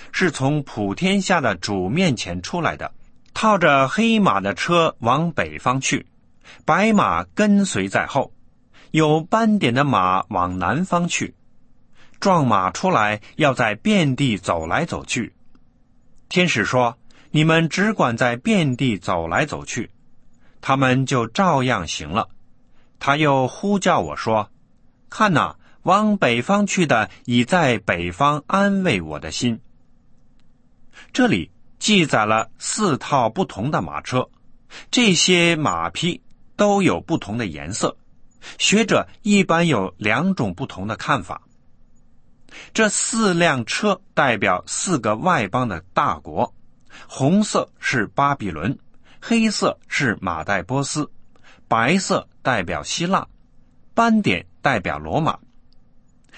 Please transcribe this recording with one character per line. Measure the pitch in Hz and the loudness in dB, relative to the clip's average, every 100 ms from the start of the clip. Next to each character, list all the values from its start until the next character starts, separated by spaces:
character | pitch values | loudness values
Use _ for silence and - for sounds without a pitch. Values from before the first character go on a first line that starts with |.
| - | -10
是 | - 170 | -2 -2
从 | 139 135 151 | 0 0 0
普 | 139 - 101 98 | -4 -4 -4 -2
天 | 185 202 | 0 0
下 | 185 175 | 2 0
的 | 123 98 | 0 -2
主 | - 98 90 | -4 -2 -2
面 | 143 185 120 | 0 0 -2
前 | - 87 | -6 -8
出 | - 175 | -6 -4
来 | 139 73 | -4 -4
的。 | 78 - - - - | -10 -14 -20 -20 -16
套 | - 220 202 | -2 2 4
着 | 165 139 135 | 4 4 2
黑 | 202 226 220 | 2 2 4
马 | 180 98 | 2 2
的 | 95 | -2
车 | - - 175 160 - | -4 0 2 2 0
往 | 113 135 170 | 0 0 0
北 | - 82 - | -2 -6 -4
方 | 127 131 | -2 -2
去， | - 127 - _ _ _ - - - | -2 -4 -6 _ _ _ -20 -8 0
白 | 165 220 | 2 4
马 | 202 110 85 | 2 2 0
跟 | 90 - 214 143 - | -4 0 4 4 2
随 | 107 95 | -2 -2
在 | 110 82 | -2 -2
后， | 139 - - - _ _ - - | -2 -4 -8 -20 _ _ -20 -4
有 | 156 156 156 | 2 4 2
斑 | 160 220 226 208 | 0 0 2 2
点 | 143 | 2
的 | 123 | 2
马 | 143 107 92 92 - | 2 2 2 0 0
往 | 95 90 92 | -2 -2 -2
南 | 87 131 | -2 -2
方 | 185 175 175 | 0 -2 -2
去。 | - - - - - - - _ - - - | -4 -6 -10 -20 -20 -20 -20 _ -20 -20 -4
壮 | 202 180 131 | 0 2 4
马 | 101 92 | 2 0
出 | - 185 | -2 0
来， | 143 104 107 - - | 2 0 -2 -8 0
要 | 147 | 0
在 | 123 117 104 | 2 -2 0
遍 | 214 208 147 127 | 0 2 2 2
地 | 139 101 | 0 0
走 | - 87 80 | -2 -2 -2
来 | 101 165 | -2 -2
走 | 85 69 | -6 -6
去。” | - 101 - - - - _ _ _ - - - | -6 -6 -12 -20 -20 -20 _ _ _ -20 -20 -4
天 | 180 175 | 0 2
使 | 117 95 | 0 0
说 | 127 120 - - - - | 0 0 -2 -16 -20 -4
：“你 | 151 | 0
们 | 156 165 165 | 4 2 2
只 | - 208 | 0 -2
管 | 208 143 113 | 2 0 2
在 | 123 120 | 0 0
遍 | 226 208 147 123 | 0 2 2 0
地 | 135 98 | 0 -2
走 | - 90 82 | -2 -2 0
来 | 92 147 | -2 -2
走 | 73 | -6
去。” | 73 - 98 - - - - - - - | -8 -10 -10 -14 -20 -20 -20 -20 -20 -12
他 | - 135 | -2 2
们 | 131 127 127 | 2 2 0
就 | 131 113 | -2 -2
照 | - 190 143 | 0 2 2
样 | 127 113 78 | 0 -2 -4
行 | - 76 | -10 -4
了。 | 98 - - - - _ - - _ | -4 -4 -10 -20 -20 _ -20 -20 _
他 | - 147 | -2 2
又 | 151 135 127 | 2 2 0
呼 | - 202 202 | -4 -2 0
叫 | 185 151 | 2 2
我 | 80 71 | 0 -6
说 | 117 110 101 - _ _ - _ - | -2 -2 -2 -12 _ _ -20 _ -20
：“看 | - 214 | -2 2
哪， | 143 87 - - - | 2 0 -6 -20 -8
往 | 160 196 214 208 | 0 2 2 2
北 | 135 117 | 2 0
方 | 120 202 202 | 0 0 0
去 | - 156 | 0 2
的 | 120 104 - - | 2 0 -6 0
已 | 120 | 0
在 | 120 180 143 113 | 2 2 2 0
北 | - 90 87 | -2 -2 -4
方 | 85 143 147 - | 0 0 0 -2
安 | 190 202 196 | 0 2 0
慰 | 185 101 | 0 -2
我 | 80 76 | -2 -8
的 | 80 | -10
心。” | - 123 113 - - - - _ - - - - _ _ _ - - - | -4 -2 -2 -8 -20 -20 -20 _ -20 -20 -20 -20 _ _ _ -20 -20 -8
这 | - 247 | 0 2
里 | 107 78 - - - | 0 -4 -12 -20 -8
记 | - 208 147 | 2 2 4
载 | 123 107 | 2 2
了 | 110 - - | 0 -2 -8
四 | - - 208 127 | -10 -2 -2 -2
套 | - 139 113 | 0 0 0
不 | 139 | 0
同 | 190 - 123 | -6 -4 -4
的 | 156 | -4
马 | 82 73 | -4 -10
车， | - 123 - _ - - - - - | -4 -4 -4 _ -20 -20 -20 -20 -4
这 | - 226 | 2 4
些 | 165 - 175 170 165 | 4 4 4 4 2
马 | 131 85 82 | 0 -2 -4
匹 | - 170 - - - - - | -4 -4 -6 -12 -20 -20 0
都 | 208 202 | 2 4
有 | 170 85 | 2 0
不 | - 160 | -2 -6
同 | - 113 | -4 -8
的 | 104 | -8
颜 | 73 73 | -10 -10
色， | 107 147 - - - - _ - - | -4 -4 -6 -18 -20 -20 _ -20 -4
学 | - 202 226 | 0 2 2
者 | 143 - - | 0 -2 -8
一 | 208 208 | 0 2
般 | 185 165 170 | 4 2 2
有 | 117 95 - | 0 -2 -4
两 | 104 117 185 | -2 0 0
种 | 185 110 | 0 -4
不 | 87 135 | -4 -10
同 | - 101 | -8 -8
的 | 107 | -8
看 | - 139 | -4 -4
法。 | - - - _ - - - - - - - - - - - | -4 -14 -16 _ -20 -20 -20 -20 -20 -20 -20 -20 -20 -20 -8
这 | - 214 | 0 0
四 | - - 226 214 | 0 -4 0 2
辆 | 170 170 135 110 | 4 2 0 -4
车 | - 214 190 - | -2 -2 -2 -4
代 | - 139 110 | 0 0 2
表 | 101 90 - | 2 0 -2
四 | - - 156 | -8 -2 -2
个 | 110 107 | 0 -2
外 | 180 165 101 | 0 0 0
邦 | 123 123 | -2 -4
的 | 85 - | -6 -6
大 | - 143 78 | -2 -2 -4
国， | 82 78 117 - - - - - - | -6 -4 -4 -4 -20 -20 -20 -20 -18
红 | - 135 196 | -2 2 2
色 | 208 190 - - | 2 -2 -4 -6
是 | - 131 98 | -4 -2 -2
巴 | - 143 | 0 0
比 | 139 101 | 0 -4
伦， | 78 95 - - - - - | -4 -4 -6 -12 -20 -20 -20
黑 | - 233 220 | -2 2 2
色 | 202 190 - - | 2 -2 -2 -6
是 | - 135 95 | -2 0 0
马 | 92 82 80 | -4 -6 -2
代 | 98 | -4
波 | 87 131 | -2 -4
斯， | 139 151 - - - - - - - | -2 -4 -6 -10 -20 -20 -20 -20 -2
白 | 113 117 190 | 2 2 2
色 | - 170 - - | 0 -2 -4 -6
代 | 139 117 | -2 -2
表 | 87 80 | -2 -6
希 | - - 175 | -6 -6 -2
腊， | 190 - - _ - - _ - | -4 -4 -16 _ -20 -20 _ -6
斑 | - 226 220 | 0 2 2
点 | 196 85 - - | 2 -2 -4 -4
代 | 143 117 | 0 0
表 | 87 73 | -2 -6
罗 | 78 113 | -4 -2
马。 | 151 - - - - - - - _ _ _ | -2 -4 -12 -20 -20 -20 -20 -20 _ _ _